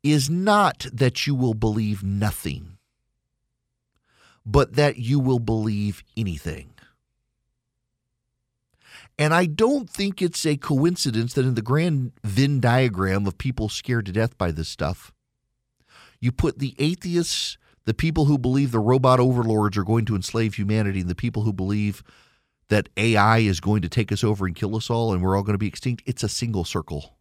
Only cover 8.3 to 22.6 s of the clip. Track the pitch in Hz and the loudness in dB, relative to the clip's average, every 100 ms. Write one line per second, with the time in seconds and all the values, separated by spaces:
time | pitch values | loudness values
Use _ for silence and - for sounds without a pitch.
8.3 | _ _ _ _ _ _ - - - 151 | _ _ _ _ _ _ -20 -18 -2 2
9.3 | 165 180 156 226 285 220 - 202 185 180 | 2 2 2 2 2 -2 -4 -4 -2 -2
10.3 | - - 147 - 139 165 180 147 113 120 | 0 -2 -2 0 2 2 0 -2 -2 -2
11.3 | - 131 117 110 143 175 147 127 _ 104 | 0 0 0 0 0 2 0 -4 _ -4
12.3 | 98 139 139 117 123 127 92 95 95 98 | 0 2 2 2 4 2 0 0 0 -2
13.3 | - 131 123 107 - - 120 98 95 113 | -4 -6 -4 -6 -6 -4 -4 -2 -2 -2
14.3 | _ 90 78 78 - 78 87 - _ _ | _ -4 -2 -8 -4 -6 -6 -14 _ _
15.3 | _ _ _ _ _ _ - - _ 120 | _ _ _ _ _ _ -20 -20 _ -4
16.3 | 127 160 - 139 - 147 180 180 170 165 | 0 -2 0 -8 -2 -2 -2 -2 -2 -2
17.3 | - - - _ _ - 110 160 160 147 | -4 -6 -10 _ _ -6 -2 0 2 2
18.3 | 143 123 135 139 117 107 131 127 127 127 | 2 2 0 0 0 2 4 6 6 4
19.3 | 123 113 107 104 101 92 113 107 104 - | 2 2 2 2 0 0 0 2 -2 -2
20.3 | 117 113 101 101 107 101 98 90 87 120 | -2 -2 -2 0 0 0 -2 -4 -4 -4
21.3 | 110 110 95 95 104 104 95 - _ _ | -2 -4 -2 -2 -2 -2 -6 -14 _ _
22.3 | _ _ _ | _ _ _